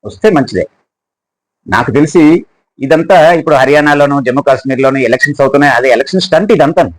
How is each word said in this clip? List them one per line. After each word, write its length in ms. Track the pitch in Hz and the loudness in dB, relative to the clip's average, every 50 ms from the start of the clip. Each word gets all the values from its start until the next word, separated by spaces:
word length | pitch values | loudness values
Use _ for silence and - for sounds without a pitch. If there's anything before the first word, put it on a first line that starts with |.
| _ | _
వస్తే 260 | 104 - - - 220 | -18 -12 -4 -2 0
మంచిదే. 380 | 190 147 127 - 104 92 78 - _ _ _ _ _ _ _ _ _ _ _ _ _ _ _ _ _ _ _ - | 0 0 -2 -2 -4 -6 -6 -6 _ _ _ _ _ _ _ _ _ _ _ _ _ _ _ _ _ _ _ -6
నాకు 220 | - 113 123 - | -4 -4 -4 -2
తెలిసి 560 | 107 143 151 151 - 180 156 151 165 185 - _ _ _ _ _ _ _ | 0 0 -2 2 2 2 4 4 2 0 -2 _ _ _ _ _ _ _
ఇదంతా 540 | 131 135 156 160 165 165 196 175 151 165 | -2 0 0 0 2 2 2 4 4 2
ఇప్పుడు 220 | 175 165 139 165 151 | 2 0 0 0 0
హర్యానాలోను, 680 | 131 135 135 147 151 147 147 147 143 143 143 143 143 | 2 2 2 2 2 2 0 0 0 0 0 0 -2
జమ్మూ 200 | 131 127 127 139 | -2 -2 -4 -2
కాశ్మీర్లోను 560 | 143 139 131 127 - 135 135 123 135 135 135 135 | 0 0 -2 -2 -2 -6 -4 -2 -2 -2 0 -2
ఎలక్షన్స్ 420 | 127 113 123 127 - 143 147 - | -2 -2 0 -2 -2 -4 -2 -2
అవుతున్నాయి, 320 | 139 135 139 143 147 143 | -2 0 2 2 2 2
అదే 160 | 127 117 127 135 | 0 0 2 2
ఎలక్షన్ 320 | 120 113 139 - - 190 | 2 0 0 -2 -4 -6
స్టంట్ 320 | 175 - 160 160 202 208 | -2 0 -2 -2 2 0
ఇదంతా 380 | 233 180 180 156 156 - 131 98 82 | 0 2 2 0 0 -2 -2 -2 -6